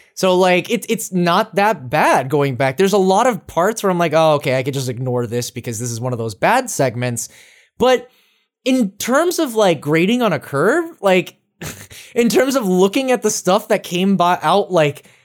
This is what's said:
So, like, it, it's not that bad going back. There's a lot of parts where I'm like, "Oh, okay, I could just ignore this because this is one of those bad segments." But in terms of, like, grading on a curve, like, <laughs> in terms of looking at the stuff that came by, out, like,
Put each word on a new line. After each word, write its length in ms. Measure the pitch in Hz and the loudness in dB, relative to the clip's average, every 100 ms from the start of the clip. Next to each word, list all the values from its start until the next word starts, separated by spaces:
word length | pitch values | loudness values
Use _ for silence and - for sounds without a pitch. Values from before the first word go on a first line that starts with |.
| _ | _
So, 220 | - 190 185 | -4 0 2
like, 340 | 185 180 170 | 4 2 0
it, 160 | 220 - | -4 -2
it's 240 | 226 - | -4 -4
not 440 | 180 175 180 220 165 | -2 2 2 0 0
that 340 | 202 185 127 | 0 0 -2
bad 400 | 151 277 190 131 | 0 2 2 0
going 240 | 147 139 | 0 0
back. 220 | 120 135 135 | 0 -2 0
There's 160 | 196 | 2
a 40 | 202 | 2
lot 280 | 185 190 254 | 2 4 2
of 180 | 196 - | 0 -4
parts 340 | - 190 226 | 0 0 0
where 80 | 202 | -2
I'm 80 | 175 | 0
like, 140 | 170 | 2
"Oh, 200 | 156 160 | 4 4
okay, 220 | 143 147 127 | 2 0 -2
I 60 | |
could 100 | 131 | -2
just 140 | 139 127 | -4 -6
ignore 380 | 120 127 123 120 | -6 -4 -2 -2
this 240 | 120 120 | -4 -6
because 300 | 123 123 110 | -8 -10 -8
this 100 | 120 | -8
is 100 | 117 | -6
one 120 | 127 | -6
of 60 | 120 | -6
those 160 | 113 - | -6 -2
bad 340 | 170 240 254 | 0 0 -2
segments." 580 | - 135 123 123 117 - - - _ _ - | -2 -2 -2 -6 -6 -10 -14 -20 _ _ -2
But 320 | 254 247 - _ _ _ _ _ | 2 2 -2 _ _ _ _ _
in 280 | 247 262 196 - | -2 0 0 -4
terms 420 | - 269 349 349 | -2 0 0 0
of, 160 | 302 220 | -2 2
like, 240 | 202 151 | 2 2
grading 420 | 143 160 185 247 | 0 0 2 2
on 100 | 226 | 0
a 60 | 147 | -2
curve, 580 | - 139 180 320 330 - | -4 -2 0 0 -2 -2
like, 360 | 196 185 - - _ - | 0 2 0 -10 _ -16
<laughs> 540 | - - - - - | -16 -16 -20 -20 -10
in 140 | - 240 | -2 2
terms 260 | 302 277 | 2 2
of 100 | 262 196 | 0 0
looking 420 | 180 190 269 262 | 2 2 2 0
at 120 | 247 | 0
the 80 | 214 | -2
stuff 360 | - 180 202 - | -2 0 0 0
that 140 | 196 | -2
came 340 | - 175 196 190 | -2 -2 0 2
by, 220 | 175 180 | 2 0
out, 280 | 156 190 196 | 2 0 2
like, 380 | 180 151 139 - _ | 2 2 -2 -14 _